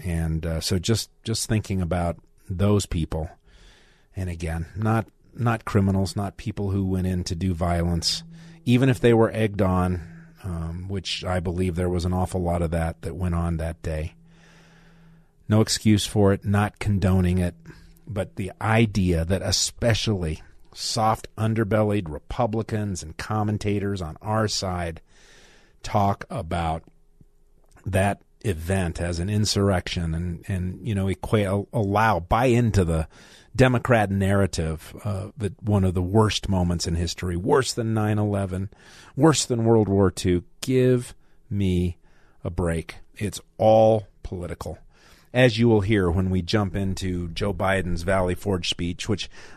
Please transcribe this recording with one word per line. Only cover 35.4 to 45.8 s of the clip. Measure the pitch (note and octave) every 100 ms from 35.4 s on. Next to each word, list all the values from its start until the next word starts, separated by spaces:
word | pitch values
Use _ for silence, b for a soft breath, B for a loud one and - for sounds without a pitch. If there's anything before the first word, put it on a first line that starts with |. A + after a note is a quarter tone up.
| G2+ -
one | G#2 G#2
of | F#2
the | F2+
worst | F2+ G#2+ G#2+ - -
moments | F#2+ F2 F2 -
in | E2+
history, | F2 - F#2
worse | F2 G2 C#3 A#2+
than | - A2+
nine | A2 G#2+ G#2
eleven, | G#2 G2+ F#2+ F#2 G2 B B B B -
worse | D#3+ C3 -
than | A#2
World | A2+ A2+ G2
War | G2 F#2+
Two. | - F#2+ F2+ - -
Give | - B2+ B2+ B2 B2 - - - -
me | G2+ F#2+ F2+ F2+ - b b b b
a | -
break. | E2+ F2 E2 - - - -
It's | G2+ - - -
all | A2 A2 A2 A2 G2+ _
political, | - F#2 E2+ D#2+ - D#2+ - b b b b
as | B2 B2+ G#2+
you | A#2+
will | G#2+